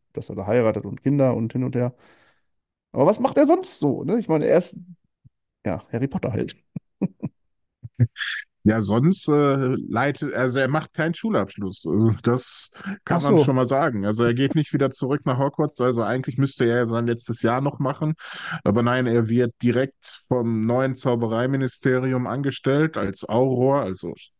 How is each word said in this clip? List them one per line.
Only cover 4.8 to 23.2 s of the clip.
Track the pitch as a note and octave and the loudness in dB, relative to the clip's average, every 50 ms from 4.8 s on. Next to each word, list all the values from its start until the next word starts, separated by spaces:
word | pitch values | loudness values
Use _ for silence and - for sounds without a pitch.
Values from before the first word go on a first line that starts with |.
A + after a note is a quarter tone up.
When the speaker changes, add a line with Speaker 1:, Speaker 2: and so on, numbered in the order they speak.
| F3 F3+ E3+ - _ _ _ _ _ - _ _ _ _ _ _ - | -18 -18 -20 -20 _ _ _ _ _ -20 _ _ _ _ _ _ -6
Speaker 1:
ja, | G2+ E2 E2+ - _ | -6 -4 -4 -6 _
Harry | - A#2 C3+ C3+ | -4 -4 -4 -4
Potter | - F#3 - - | -4 -4 -4 -4
halt. | G#2 A2 B2 - - - _ _ _ - - _ _ _ | -4 -4 -4 -6 -8 -14 _ _ _ -18 -18 _ _ _
<laughs> | G3 - - _ - - - _ _ _ _ _ _ _ _ _ - - - - A#2 - - - - - - - - - _ _ - | -6 -6 -6 _ -12 -14 -14 _ _ _ _ _ _ _ _ _ -20 -14 0 0 0 0 0 -4 -8 -6 -6 -8 -12 -14 _ _ 0
Speaker 2:
Ja, | G#2 A2 A2+ | 2 2 2
sonst, | G2+ G2 - A#2+ C#3 F3 F#3+ - - D#3 | 2 2 2 4 4 2 2 0 0 2
äh, | D3 D3 D3 C#3 C3+ C3+ C3 B2+ B2+ - - - | 2 4 4 2 2 0 0 -2 -2 -4 -4 -4
leitet, | - A#2 C3+ C#3+ C#3+ - D3+ C#3+ - | -2 0 0 0 -2 -4 -6 -6 -2
also | A2+ B2+ B2+ A#2+ C#3 | -2 -2 0 0 0
er | C3 C3 | 0 0
macht | D3+ D#3+ D#3 - | 0 -2 -4 -4
keinen | _ - D#3 E3 E3+ | _ -4 -2 -2 -2
Schulabschluss. | - - A3+ G3 G#2+ G2 G3+ - - G2+ F#2 F#2 - - | -4 -4 -2 0 0 -2 -2 -6 -8 -8 -8 -8 -8 -4
Also | D#2+ D#2+ G#2 A2 A2+ G#2 - | -2 2 2 4 2 2 2
das | - A#2+ B2 C3 - - - - - - _ - - G3 G3 - _ | 0 0 0 0 -2 -8 -12 -12 -14 -14 _ -12 -10 -10 -10 -10 _
kann | - - | -2 -2
Speaker 1:
Ach | E3+ | 0
Speaker 2:
man | - - G#3 D#3 | 2 4 4 6
Speaker 1:
so. | |
Speaker 2:
schon | C#3 C#3 C3 | 6 4 4
mal | C3 B2+ | 2 2
sagen. | B2+ C#3 C3+ E3 C#3+ A#2 G2+ G2 | 2 2 2 2 0 0 0 -2
Also | G#2 G#2+ A2+ A#2+ | -2 0 2 2
er | A#2 A#2+ | 2 2
geht | B2+ C#3 C3 - | 2 0 0 0
nicht | D#3 D3 - - | 0 0 0 0
wieder | C3+ C#3 B2+ | 0 0 0
zurück | - - C3+ B2+ D3 C#3+ - | 0 -4 -4 -4 -4 -2 -2
nach | D3 B2+ B2+ | -2 0 0
Hogwarts. | C#3 C#3+ - - D3+ D3 - - | 0 -2 0 -2 -2 -2 -2 0
Also | B2 B2+ A#2 A#2 | 0 0 2 0
eigentlich | G#2+ G2+ A#2+ B2+ B2 D3 A#2+ | 0 0 -2 -2 -4 -4 0
müsste | C3 C#3 C#3 - - B2+ | 0 0 0 0 2 2
er | A#2 A#2 B2 | 2 4 2
ja | A#2+ | 0
sein | A#2 A2+ A#2 A#2 | 0 0 -2 0
letztes | A#2 A#2+ A#2+ - - A#2 - | -2 -2 -4 -4 -8 -6 -2
Jahr | - A2+ A#2+ B2+ | 0 0 0 0
noch | C#3+ C#3+ - - | -2 -2 -4 -2
machen. | C#3+ C3 C#3+ - D#3 D#3 D#3 - - - - - - - E3 - - | -4 -4 -2 -2 -4 -4 -4 -6 -10 -14 -16 -14 -10 -10 -10 -4 -2
Aber | G2+ G2+ A#2+ | 0 2 2
nein, | A#2 A#2+ B2 B2+ B2 | 2 2 2 2 2
er | A#2+ A#2 A#2+ A2+ G#2+ | 2 2 2 2 2
wird | A#2 B2 B2 A#2+ - _ | 2 2 0 0 -2 _
direkt | A#2+ A#2+ A2 B2 C3+ C3 - _ - - - - _ _ | 0 2 2 2 0 -2 -4 _ -20 -20 -20 -20 _ _
vom | B2+ B2 A#2 A#2 A2+ A2 A2 | -2 0 0 0 0 0 0
neuen | A#2 B2 B2+ C3+ C3+ B2+ | 0 0 0 0 -2 -4
Zaubereiministerium | - - C3 A#2+ A#2+ A#2 A2 A2+ A2+ B2 C3+ C#3 C3+ C3 B2 - - - C3+ B2+ B2+ C3 C3 B2+ B2+ B2 | -2 -2 -2 0 0 0 -2 0 0 0 0 0 -2 -2 -4 -6 -2 0 0 0 2 0 0 -2 -2 -2
angestellt | F#2+ A#2 C#3+ C#3 C#3 C3 - - C3 C#3 D3 D#3 D#3+ - A2 | -4 -4 -4 -4 -4 -6 -2 -2 0 2 2 2 0 0 -4
als | G2+ G2 F#2+ - | -4 -4 -6 -8